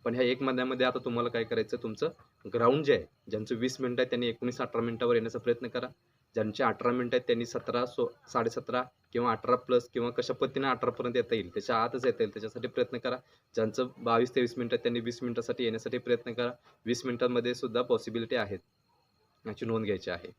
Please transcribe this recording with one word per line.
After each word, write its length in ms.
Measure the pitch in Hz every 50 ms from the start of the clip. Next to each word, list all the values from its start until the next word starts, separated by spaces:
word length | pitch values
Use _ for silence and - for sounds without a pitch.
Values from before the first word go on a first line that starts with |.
| _
पण 100 | 120 117
ह्या 100 | 123 127
एक 180 | 123 127 127
महिन्यामध्ये 440 | 139 131 131 127 127 127 127 127 127
आता 120 | 127 127 127 120
तुम्हाला 240 | 127 120 117 120 117
काय 160 | - 117 113
करायचं, 320 | 107 120 113 107 - -
तुमचं 340 | 120 - 113 110 - 147 165 - _ - _ _ _ _
ग्राउंड 400 | 104 - 117 117 117 135 151 156
जे 100 | 139 131
आहे, 100 | 92 80 - _ _ _ -
ज्यांचं 260 | 101 107 110 - 127
वीस 240 | 110 120 127 123 -
मिनिटं 220 | 131 123 123 123
आहे 60 | 127 123
त्यांनी 180 | - 120 120 120
एकोणीस 320 | 113 - - 123 123 -
अठरा 200 | 127 117 - 117
मिनिटावर 320 | 117 117 117 113 123 120 120
येण्याचा 240 | 117 110 113 - 123
प्रयत्न 300 | - 120 120 120 127 120
करा, 200 | - 123 117 131 - _ _ _ _ _ _ _ _
ज्यांचे 280 | 117 107 107 107 - 139
अठरा 260 | 117 107 - - 123
मिनिटं 260 | 123 127 123 120 127
आहेत 100 | 123 123
त्यांनी 180 | - 120 113 120
सतरा, 380 | 117 - 120 - - 120 120 123
सो-, 220 | 127 - - 120 120 - _ _ -
साडेसतरा 540 | - 123 117 117 - 120 - - 117 123 127 - _ _ _ _
किंवा 180 | - 117 120 120
अठरा 240 | 113 110 - - 127 123
प्लस 300 | - - 123 123 123 -
किंवा 220 | _ 123 117 120
कशा 240 | 123 - 123 - 127
पद्धतीने 320 | - 143 127 - 139 135
अठरा 240 | 135 127 117 - 120
पर्यंत 260 | 113 - 127 123 117
येता 180 | 123 117 - 120
येईल 140 | 110 95 90
त्याच्या 280 | - 107 - - 120
आतच 280 | 113 113 120 - 127 120
येता 160 | 131 113 -
येईल 100 | 117 104
त्याच्यासाठी 360 | - 110 104 110 - 120 113 123
प्रयत्न 300 | - - 123 - - 120
करा. 180 | - 127 120 - - _ _ _ _ _ _
ज्यांचं 340 | - 110 107 104 - 127 127 - -
बावीस 360 | 120 117 117 113 123 120 -
तेवीस 200 | 135 123 117 120 127
मिनिटं 180 | 120 117 123
त्यांनी 240 | 117 - 120 120 120
वीस 180 | 113 120 117 -
मिनिटासाठी 420 | 131 120 117 120 113 - 120 - 123
येण्यासाठी 340 | 113 110 110 - 117 - 123
प्रयत्न 340 | - 120 123 117 - 127
करा. 200 | 113 117 120 120 - - _ - _ _ _
वीस 180 | 110 120 120 -
मिनिटांमध्ये 480 | 131 120 117 123 123 123 120 117 120 123
सुद्धा 280 | - - 123 110 117
पॉसिबिलिटी 540 | 123 - 123 110 - - 110 117 113 110 -
आहेत, 220 | 120 107 101 98 92 _ _ _ _ _ _ _ _ _ _ _ _ _ _ _ _ _
याची 220 | 110 104 - 127
नोंद 180 | 113 113 110 110
घ्यायची 260 | 104 101 92 - 98
आहे. 200 | 90 85 - - -